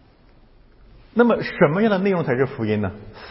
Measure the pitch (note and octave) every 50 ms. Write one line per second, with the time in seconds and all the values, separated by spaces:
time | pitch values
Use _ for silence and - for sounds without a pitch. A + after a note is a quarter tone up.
0 | _ _ _ _ _ - - - - _ _ - - _ _ _ - - - -
1 | - - - G#3+ A#3+ A#3+ G#3 - - - - - F#3+ D3 D3+ F#3+ A3 A3+ G#3 F3+
2 | F#3+ G3+ F#3+ E3+ D#3 D3+ B2 B2 C3+ C3 - - A2+ G#2+ G#2+ G#2 G#2 F#2 F2+ -
3 | - - - - - -